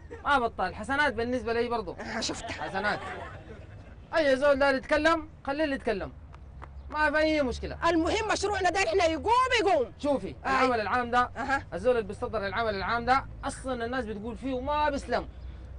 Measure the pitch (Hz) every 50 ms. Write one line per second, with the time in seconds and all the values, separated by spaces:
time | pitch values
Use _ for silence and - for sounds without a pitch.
0 | - - 480 453 - 269 285 262 233 220 - - 190 185 - - 214 214 269 285
1 | 302 277 220 220 233 247 247 254 208 233 226 233 233 240 240 226 202 165 - -
2 | 214 226 226 233 202 - 151 - - 170 156 - 151 160 - 190 202 208 180 -
3 | - - - - - - - - - - 220 - - - - - - - - -
4 | - - 285 330 311 277 262 254 285 294 285 269 277 277 269 262 - - 302 294
5 | 302 320 330 330 311 - - - - 269 277 294 320 294 269 - - 240 214 185
6 | 160 135 127 - - - - - - - - - - - - - - - - 302
7 | 302 302 285 311 311 311 311 302 285 247 226 - - - - - - 330 349 320
8 | 330 339 349 427 440 415 359 - - 403 415 381 370 359 330 392 392 330 320 392
9 | 349 320 320 302 254 392 466 508 508 508 508 453 330 392 359 294 240 220 - -
10 | - 294 285 220 196 170 127 - - 254 269 262 262 254 247 220 208 196 233 247
11 | 240 233 233 247 247 247 - 196 240 254 269 277 - - - 175 196 247 247 233
12 | 214 190 202 - 247 240 208 214 196 196 185 214 233 220 202 190 180 190 226 233
13 | 233 233 262 269 - - - - - 269 262 - - 262 254 233 233 233 254 262
14 | 233 208 220 202 202 240 220 190 - 269 262 247 247 285 294 302 302 294 285 262
15 | - 240 240 196 156 - - - - - - - - - -